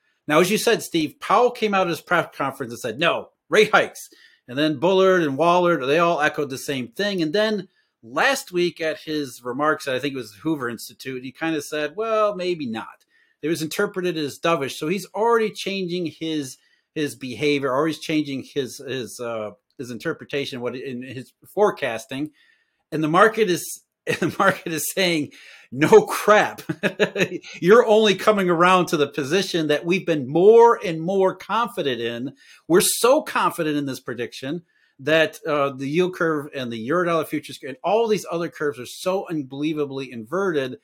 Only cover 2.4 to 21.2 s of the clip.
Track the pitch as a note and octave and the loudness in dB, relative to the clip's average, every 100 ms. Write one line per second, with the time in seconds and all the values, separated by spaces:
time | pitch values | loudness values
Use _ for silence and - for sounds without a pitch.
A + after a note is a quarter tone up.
2.4 | C#3 - A#2+ A#2 A#2+ A2+ E3+ B2 F#2+ _ | -6 -6 -10 -8 -8 -2 0 0 -6 _
3.4 | - F3+ G#3 F#3 - - - _ _ _ | 0 2 4 4 0 -6 -20 _ _ _
4.4 | - B2+ D#3 C#3 E3+ F#3+ F#3+ F#3 D3+ C3+ | -10 -2 -2 0 2 4 6 4 2 2
5.4 | E3+ F3+ F3 D#3+ C3 D#3 E3+ E3 D3+ D3+ | 4 4 4 2 2 2 2 2 0 -2
6.4 | C3 C3 - C3+ A#2+ - G3+ G3 D#3 G3+ | -6 -6 -6 -6 -6 -4 -4 -2 -2 0
7.4 | A3 G#3 - _ _ _ A2+ C#3 B3 C4+ | 0 -2 -6 _ _ _ -8 -2 0 0
8.4 | - F3 F3 - D#3+ D3 D#3+ D3+ C3+ - | -4 -2 -2 -2 -6 -6 -6 -6 -6 -10
9.4 | B2 B2+ D3+ D3 C#3 B2+ C#3+ C3+ A2 - | -8 -2 0 0 -2 -4 -4 -8 -12 -8
10.4 | D#3 D3+ A#2+ A2+ - A2 C3 B2+ C3 - | -4 -2 -4 -8 -12 -16 -12 -12 -12 -8
11.4 | D#3+ D#3 - D3+ D3 F3 A3+ A3 G#3 F3+ | -4 -4 -4 -6 -6 -6 -2 0 0 0
12.4 | F3+ E3+ B2+ A2 F#2+ - _ _ _ _ | -4 -4 -6 -8 -10 -18 _ _ _ _
13.4 | D3 D#3 D#3 - G3+ F#3 F3+ D#3+ C#3+ - | -4 -4 -4 -2 -4 -2 -4 -4 -6 -4
14.4 | E3+ E3 C3 - D#3 G3 - G3+ A3+ A#3 | 0 0 -2 -4 -4 -4 -4 -2 2 2
15.4 | G#3+ G#3 F#3+ G3 F3+ F3+ D#3+ - D#3+ D#3 | 0 -4 -8 -6 -4 -4 -6 -6 -6 -4
16.4 | C3 - _ _ _ D#3+ C#3+ A2+ C3 A2 | -6 -12 _ _ _ -6 -6 -6 -10 -4
17.4 | D3 C#3+ C3+ C3 D#3+ D3 - D#3 C#3+ C3+ | 0 0 0 0 0 -2 -4 -2 -2 -6
18.4 | B2 C#3+ B2 - C3+ C3 G#2+ - A#2 A2+ | -8 -6 -6 -8 -10 -8 -8 -10 -8 -8
19.4 | G#2+ F#2+ _ - B2 A#2 E3 - B2 C#3+ | -8 -12 _ -16 -12 -8 -8 -8 -8 -8
20.4 | B2+ B2+ A#2+ B2+ C3+ B2 C3 B2+ | -6 -6 -8 -8 -10 -12 -12 -14